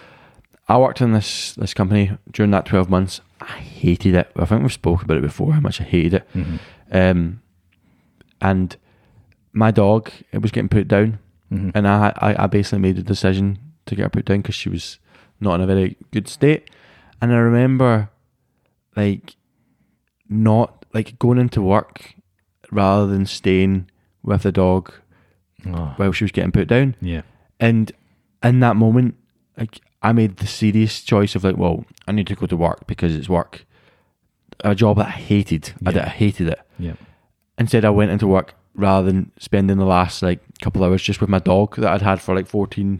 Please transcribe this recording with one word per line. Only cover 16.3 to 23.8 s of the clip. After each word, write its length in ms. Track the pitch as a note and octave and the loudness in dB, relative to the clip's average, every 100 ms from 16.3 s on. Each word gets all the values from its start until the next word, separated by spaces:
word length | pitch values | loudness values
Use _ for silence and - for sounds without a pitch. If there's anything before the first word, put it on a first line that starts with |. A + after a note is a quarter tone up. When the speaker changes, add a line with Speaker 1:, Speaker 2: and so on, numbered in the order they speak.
| - C#3+ D#3 - _ _ _ _ _ | 0 0 0 -4 _ _ _ _ _
Speaker 1:
And 100 | A#2+ | 0
I 60 | A#2+ | 2
remember, 720 | A#2 A#2 B2+ C3 B2+ A2+ G#2 _ _ _ _ _ _ _ _ - | 2 2 2 2 2 2 -2 _ _ _ _ _ _ _ _ -4
like, 400 | G2+ F#2+ - - _ _ _ _ _ _ _ _ - | -2 -2 -10 -20 _ _ _ _ _ _ _ _ -6
not, 560 | G#2+ A2 A2 A#2 _ - | 0 2 2 0 _ -8
like, 240 | A2+ A2 - | -6 -6 -2
going 180 | A#2+ B2 | 2 2
into 240 | B2 - | 2 0
work 540 | F#2+ G#2 - - - _ _ _ _ _ _ | 2 2 0 -10 -20 _ _ _ _ _ _
rather 360 | G#2 G2 G2+ G2+ | 0 2 2 2
than 180 | G2 G2 | 0 -2
staying 640 | - G2 F#2 F#2+ F#2+ | -2 0 2 2 0